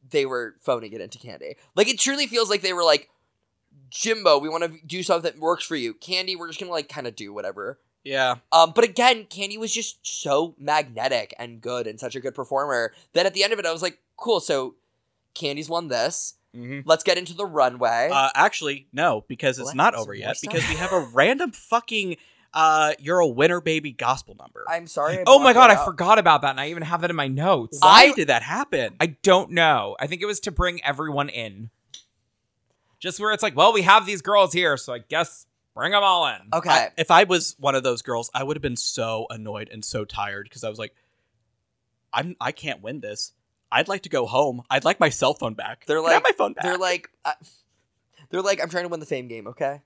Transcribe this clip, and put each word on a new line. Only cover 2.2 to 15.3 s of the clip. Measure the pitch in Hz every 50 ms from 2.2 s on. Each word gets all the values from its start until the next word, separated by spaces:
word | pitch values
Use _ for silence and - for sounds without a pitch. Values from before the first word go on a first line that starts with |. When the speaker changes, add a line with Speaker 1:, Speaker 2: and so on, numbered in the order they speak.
| 285
Speaker 1:
feels | 220 226 233 226 190
like | 208 196
they | 170 190 180
were | 175 170
like, | 160 151 147 - _ _ _ _ _ _ _ _ _ _ _ _ _ _ 143 _ _
"Jimbo, | - - - 226 226 220 196 170 147
we | 139 143 156
wanna | 156 165 170 165 160 160 160
do | 147 170 185
something | 175 - 180 170 165 165
that | - 151
works | 156 165 175 165 -
for | - 165
you. | 143 120 117 110
Candy, | _ - 170 185 185 185 185 185
we're | 170 170 165
just | 156 -
gonna, | 196 180
like, | 175 156 147 -
kinda | - 151 131 120
do | 107 - 107 101 101
whatever." | 104 95 98 95 101 98 113 135 _ _ _ _ _ _
Speaker 2:
Yeah. | 135 135 135 131 127 123 123 _ _
Speaker 1:
Um, | 156 165 165 165 160
but | 226 233
again, | 226 175 240 240 254 247 220 202
Candy | _ - 196 202 196 208
was | 220 226 208 -
just | 226 - - - _ _
so | - - - - 147 139 147 165 170 _ _
magnetic | 139 143 151 156 147 127 117 110 117 135 131 117 104 _ - -
and | 120 117 117 113
good | 110 120 123 123 113
and | 110 110 113
such | 127 123 123
a | 135
good | 127 135 117
performer | - 127 - 139 135 143 147 131 120 117 110 _ _ _ _ _
that | 165 180
at | 196 190
the | 196 190
end | 202 226
of | 202
it, | 185
I | 165
was | 165 165
like, | 180 175 - _ _ _ _
"Cool, | - - 240 220 170
so | - - 156 135 131 127 _ _ _ _ _ _ _ _ _ _ _ _